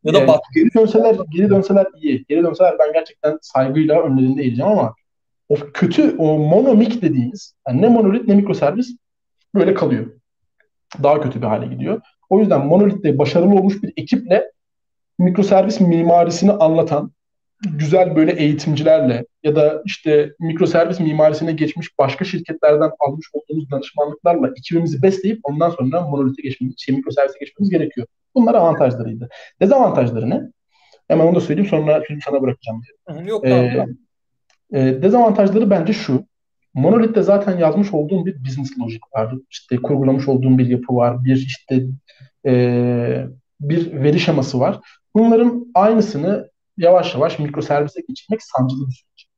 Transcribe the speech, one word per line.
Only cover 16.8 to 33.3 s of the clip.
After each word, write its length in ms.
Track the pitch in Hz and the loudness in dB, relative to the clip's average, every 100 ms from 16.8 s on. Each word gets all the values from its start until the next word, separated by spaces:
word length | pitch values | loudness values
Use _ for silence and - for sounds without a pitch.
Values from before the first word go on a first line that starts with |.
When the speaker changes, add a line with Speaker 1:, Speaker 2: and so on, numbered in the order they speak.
| - 147 - _ _ _ _ _ 208 147 | 0 -4 -6 _ _ _ _ _ -8 -4
Speaker 2:
güzel 380 | 151 185 180 156 | 0 2 2 2
böyle 160 | 160 | 2
eğitimcilerle 920 | - 151 147 - 147 156 160 127 120 - _ | 2 0 0 -2 -2 2 4 2 -2 -8 _
ya 140 | 151 151 | -2 2
da 260 | 151 156 | 2 0
işte 480 | 202 - 160 147 147 _ | -8 -6 2 2 2 _
mikroservis 640 | 165 160 180 165 170 180 | -6 0 2 2 0 0
mimarisine 520 | 160 151 156 151 165 | -2 2 2 2 -4
geçmiş 460 | 156 151 165 156 - | -2 -4 -4 -10 -2
başka 260 | 135 - | -2 -2
şirketlerden 680 | 185 180 165 160 151 151 156 - | -6 -8 -8 0 2 2 0 -2
almış 280 | 143 156 - | -4 -4 -10
olduğumuz 380 | 147 - 156 139 | -12 -8 -8 -6
danışmanlıklarla 800 | 135 - - 147 147 175 170 127 - | -10 -8 -6 -6 -2 -2 0 -2 -6
ekibimizi 440 | - 165 165 143 | -6 -4 -2 0
besleyip 380 | 190 190 202 226 | 0 0 -4 -4
ondan 280 | 143 151 170 | -6 -2 -2
sonra 300 | 170 127 165 | -2 -4 -2
monolite 420 | 160 143 135 135 | -4 -2 -2 -4
geçmemiz, 320 | 131 131 127 - | -10 -8 -10 -8
şey, 180 | - 269 | -4 -4
mikroservise 420 | - - 139 - | -2 -2 -2 -4
geçmemiz 300 | - - 196 | -18 -4 -2
gerekiyor. 360 | - 151 - 117 _ _ | 0 -2 -8 -12 _ _
Bunlar 200 | 262 226 | 2 2
avantajlarıydı. 720 | 226 170 151 135 117 113 113 123 - - _ | 4 2 2 0 0 -8 -10 -14 -18 -20 _
Dezavantajları 680 | 196 269 220 - 120 113 120 | 2 4 4 2 -2 -2 -4
ne? 120 | 254 - _ _ _ _ _ _ | -4 -6 _ _ _ _ _ _
Hemen 180 | 156 165 | 2 4
onu 80 | |
da 60 | 180 | 2
söyleyeyim, 280 | 170 156 202 | 0 -2 0
sonra 320 | 160 151 151 - | 0 2 0 -2
sözü 120 | 147 | -10
sana 220 | 143 135 | -4 -2
bırakacağım 400 | 131 123 117 113 | -2 -6 -12 -14
diye. 340 | 120 _ - 151 | -16 _ -18 -14
Speaker 1:
Hı 60 | |
hı, 60 | |
yok, 180 | 180 | -8